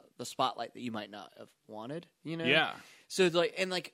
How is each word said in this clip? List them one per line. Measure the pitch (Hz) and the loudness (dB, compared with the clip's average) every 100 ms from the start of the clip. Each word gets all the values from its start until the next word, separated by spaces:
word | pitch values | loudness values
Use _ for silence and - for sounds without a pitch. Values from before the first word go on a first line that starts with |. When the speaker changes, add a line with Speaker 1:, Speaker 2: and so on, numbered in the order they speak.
| - - | -18 -12
Speaker 1:
the | |
spotlight | 120 - 127 - 117 | -6 0 0 0 -8
that | 113 | -8
you | 120 | -8
might | 110 104 | -6 -8
not | 104 82 - | -12 -16 -18
have | 110 _ - | -20 _ -16
wanted, | 107 117 165 - _ | -12 -10 -10 -14 _
you | 143 165 | -8 -2
know? | 131 | 4
Speaker 2:
Yeah. | 156 147 - - - - | 4 4 -2 -14 -20 -4
Speaker 1:
So, | - 180 | 2 4
like, | 170 165 - | 4 2 0
and, | 185 | -2
like, | 180 - | -2 -6